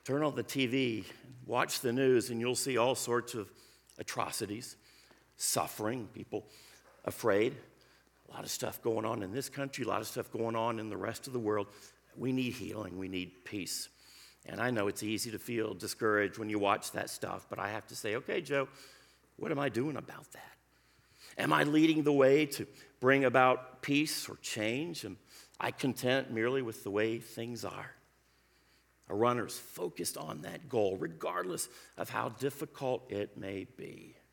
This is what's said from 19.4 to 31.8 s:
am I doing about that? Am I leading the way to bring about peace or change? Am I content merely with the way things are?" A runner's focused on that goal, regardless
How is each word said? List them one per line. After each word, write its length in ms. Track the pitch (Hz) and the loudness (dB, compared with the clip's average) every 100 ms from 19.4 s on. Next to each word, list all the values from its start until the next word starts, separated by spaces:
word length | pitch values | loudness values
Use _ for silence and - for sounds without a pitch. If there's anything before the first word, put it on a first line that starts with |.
| - | -4
am 80 | 143 | 0
I 80 | 143 | 0
doing 260 | 110 143 | 0 -2
about 360 | 135 - - - | -4 -8 -16 -16
that? 240 | - - - _ _ _ _ _ _ - - | -18 -18 -20 _ _ _ _ _ _ -18 -4
Am 140 | 151 | 2
I 100 | 151 | 4
leading 400 | 147 156 160 156 | 6 6 6 6
the 100 | 147 | 4
way 340 | 143 131 143 151 | 8 8 8 4
to 200 | - 107 - - _ | -2 -8 -10 -20 _
bring 260 | 127 139 | 6 6
about 560 | 131 123 127 127 - - | 6 8 6 6 -2 -10
peace 480 | - 143 151 - - | 0 2 2 -2 -6
or 80 | - | -8
change? 640 | - - 107 123 170 160 | -6 -2 -2 -2 -4 -6
Am 140 | 107 92 _ - - - | -10 -12 _ -20 -20 -4
I 100 | 113 | -4
content 640 | - 135 117 127 131 131 | 0 0 2 2 2 0
merely 300 | 113 113 135 | 0 0 0
with 200 | 120 107 | -4 -6
the 80 | 101 | -2
way 280 | 101 110 113 | 2 2 0
things 460 | - - 117 117 | -8 -10 -8 -6
are?" 280 | 101 92 95 - _ _ _ _ _ _ _ _ _ _ _ | -8 -8 -12 -16 _ _ _ _ _ _ _ _ _ _ _
A 60 | |
runner's 420 | 101 120 123 98 - | 2 4 2 -2 -8
focused 640 | - - 180 - 170 139 | -12 -8 -8 -4 -6 -6
on 240 | 147 156 | -8 -8
that 260 | 156 - 139 | -10 -12 -2
goal, 280 | 123 101 92 | 2 2 2
regardless 720 | 82 80 85 90 92 - - - | -4 -4 -4 -2 -4 -4 -6 -8